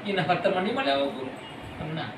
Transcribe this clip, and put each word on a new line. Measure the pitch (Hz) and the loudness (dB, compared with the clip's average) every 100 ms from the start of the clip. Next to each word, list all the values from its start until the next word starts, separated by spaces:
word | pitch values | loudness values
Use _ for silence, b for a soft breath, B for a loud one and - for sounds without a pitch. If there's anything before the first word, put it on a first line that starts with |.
Ina | 208 190 | 0 0
harta | 160 175 196 | 4 4 4
mani | 185 202 | 4 2
male | 180 139 | 2 2
awo | 139 139 131 | 2 2 -2
guru. | 131 - - - - - | -8 -8 -12 -12 -12 -8
Tenang. | 160 160 156 | -6 -6 -6